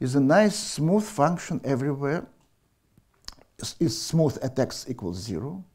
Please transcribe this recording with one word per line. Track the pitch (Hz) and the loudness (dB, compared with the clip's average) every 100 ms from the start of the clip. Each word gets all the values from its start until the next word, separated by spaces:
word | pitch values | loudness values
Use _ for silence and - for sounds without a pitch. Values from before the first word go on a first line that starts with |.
is | 127 139 | 0 2
a | |
nice | 135 175 214 208 | 6 6 6 2
smooth | - - 156 208 208 | -6 -2 2 2 0
function | - 147 175 - 156 | 2 2 2 -4 -6
everywhere. | 127 131 139 139 139 170 - _ _ _ _ _ _ _ _ _ - - _ - | -2 -2 0 -2 -2 -2 -6 _ _ _ _ _ _ _ _ _ -20 -20 _ -14
Is, | - - | -12 -2
is | 170 - | 0 0
smooth | - 165 156 - | 0 2 2 0
at | 131 131 | -4 -2
x | 120 - - | -2 -2 -10
equals | 120 92 90 | -8 -6 -8
zero. | 110 85 131 185 180 | -6 -6 -6 -10 -14